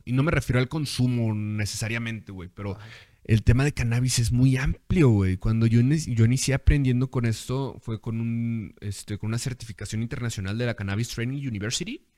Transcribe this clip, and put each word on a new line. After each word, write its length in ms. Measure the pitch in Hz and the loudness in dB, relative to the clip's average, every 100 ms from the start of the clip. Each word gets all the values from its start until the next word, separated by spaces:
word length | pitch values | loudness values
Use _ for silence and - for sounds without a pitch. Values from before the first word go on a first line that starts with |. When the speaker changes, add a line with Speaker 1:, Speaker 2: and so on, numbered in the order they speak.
Speaker 1:
Y 80 | - | -2
no 100 | 127 | 0
me 80 | 156 | 2
refiero 280 | 147 - 123 | 0 2 0
al 80 | 127 | 0
consumo 680 | 156 139 - 123 120 113 | -2 -4 0 2 2 0
necesariamente, 960 | 107 107 107 98 - 110 120 117 110 98 | 0 -2 -2 -4 -4 -4 -4 -6 -8 -12
güey, 160 | 95 87 | -14 -14
pero 240 | - 101 92 | -10 -8 -8
Speaker 2:
Ajá. 100 | 113 - - _ | -12 -20 -20 _
Speaker 1:
el 180 | - 110 | 2 4
tema 200 | - 120 | 6 4
de 80 | 143 | 2
cannabis 460 | - 117 120 127 123 | 0 0 0 0 0
es 140 | 113 | 2
muy 240 | 120 135 127 | 4 4 4
amplio, 540 | 151 - - 185 131 | 0 -4 0 4 6
güey. 260 | 104 95 92 | 6 4 0
Cuando 300 | 113 110 113 | 0 2 4
yo 140 | 117 | 4
inici-, 340 | 123 156 - | 4 2 0
yo 100 | 113 | 4
inicié 300 | 113 127 - | 4 4 0
aprendiendo 560 | 135 - 147 131 123 131 | 2 4 4 4 2 0
con 160 | 127 117 | 0 0
esto, 520 | 107 - 131 131 - | -2 -4 -6 -6 -8
fue 200 | - 107 | -10 -8
con 200 | 120 113 | -6 -6
un, 540 | 117 117 117 113 95 - | -4 -4 -4 -4 -8 -10
este, 380 | 104 - - 104 | -10 -10 -8 -6
con 100 | 107 | -4
una 100 | 117 | -4
certificación 640 | 127 123 110 - 104 110 | -4 -8 -12 -12 -8 -6
internacional 560 | 117 123 117 110 95 110 | -6 -6 -6 -6 -6 -2
de 80 | 120 | -4
la 80 | |
Cannabis 360 | 110 98 98 120 | -4 -4 -2 -4
Training 360 | 117 120 139 139 | -4 -6 -4 -6
University. 600 | 104 104 - 185 302 _ | -4 -4 -4 -6 -10 _